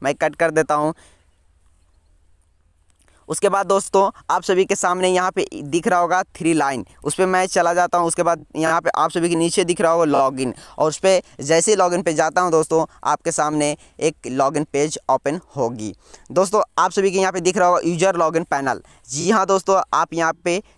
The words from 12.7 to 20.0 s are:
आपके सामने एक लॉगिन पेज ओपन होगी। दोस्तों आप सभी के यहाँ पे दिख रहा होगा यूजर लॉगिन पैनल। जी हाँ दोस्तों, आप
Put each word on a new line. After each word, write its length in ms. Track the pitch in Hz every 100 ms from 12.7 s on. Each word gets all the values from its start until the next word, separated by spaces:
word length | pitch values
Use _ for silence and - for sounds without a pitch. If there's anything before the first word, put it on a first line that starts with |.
| 160 156 -
आपके 280 | - 147 165
सामने 440 | 160 151 151 147 156 - -
एक 280 | 156 - 120
लॉगिन 380 | 131 139 143 160
पेज 260 | 139 151 - -
ओपन 300 | - 139 170 - 139
होगी। 380 | 117 113 107 - _ - -
दोस्तों 300 | 180 185 208 - -
आप 140 | 180
सभी 200 | 202 196
के 80 | 185
यहाँ 120 | 190
पे 100 | 185
दिख 160 | 170 185
रहा 100 | 175
होगा 120 | 180
यूजर 320 | 165 170 190 175
लॉगिन 280 | 160 160
पैनल। 380 | 175 143 135 107 - - -
जी 200 | 135 170
हाँ 160 | 220 190
दोस्तों, 360 | 190 - 190 -
आप 200 | 143